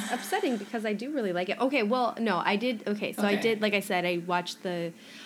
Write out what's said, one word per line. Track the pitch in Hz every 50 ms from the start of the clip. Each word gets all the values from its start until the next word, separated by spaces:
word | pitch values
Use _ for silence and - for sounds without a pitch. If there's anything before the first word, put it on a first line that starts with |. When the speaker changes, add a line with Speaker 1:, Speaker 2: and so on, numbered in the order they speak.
| 202
Speaker 1:
is | 214
upsetting | 247 247 - - 381 415 370 277 240
because | 202 202 - 247 226 214
I | 214 208
do | 208 240 285
really | 311 262 214 185
like | 175 175 185
it. | - - -
Okay, | 247 269 294 254 214
well, | 302 262 254 240 220 - -
no, | 226 214 180 170 -
I | - 208
did, | 208 240 254 240 208 -
okay, | 208 208 208 180 - -
so | 214 208
I | 202 202
Speaker 2:
Okay. | 202
Speaker 1:
did, | 226 226 220 208
like | 214 208 202
I | 196
said, | 196 - 190 180 175
I | 180 175 175 170
watched | 180 175 175 175 - - - -
the, | 185 175 175 170 165 - - - - - - -